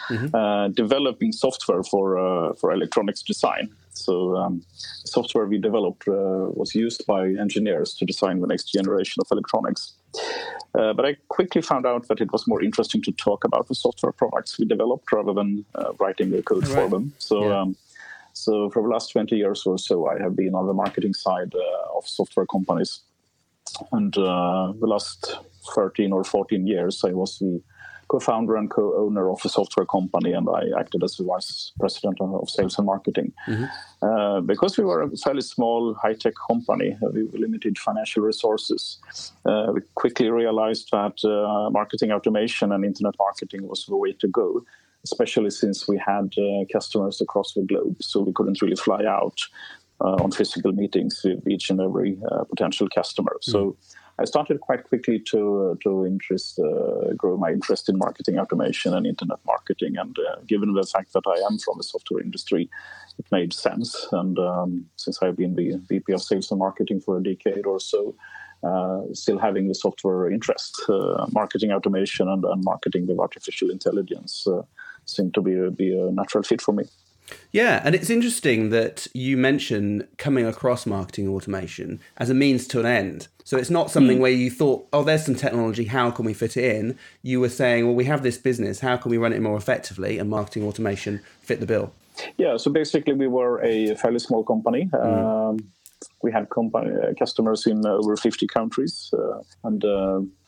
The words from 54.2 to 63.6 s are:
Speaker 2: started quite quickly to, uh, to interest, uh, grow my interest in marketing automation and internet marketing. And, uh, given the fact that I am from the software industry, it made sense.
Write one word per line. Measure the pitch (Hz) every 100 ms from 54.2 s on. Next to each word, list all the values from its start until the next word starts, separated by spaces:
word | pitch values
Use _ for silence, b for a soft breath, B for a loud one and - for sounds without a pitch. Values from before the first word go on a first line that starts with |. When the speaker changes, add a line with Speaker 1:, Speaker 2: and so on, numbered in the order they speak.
| 123
Speaker 2:
started | 147 151 147
quite | - -
quickly | - 123 - 110 -
to, | 110 104 101 95
uh, | 87
to | 104 95
interest, | 92 95 - 95 - -
uh, | 78 78 - - - -
grow | 95 92
my | 85
interest | 95 - 98 -
in | 98
marketing | 95 - - 180
automation | - - 62 - -
and | - -
internet | - 87 - -
marketing. | - - - - -
And, | - -
uh, | 85 - -
given | 104 104
the | 98
fact | 92 98 95
that | 95 98
I | 87 98
am | -
from | - -
the |
software | - - - -
industry, | 92 - - - - B B B B -
it | -
made | 95 -
sense. | -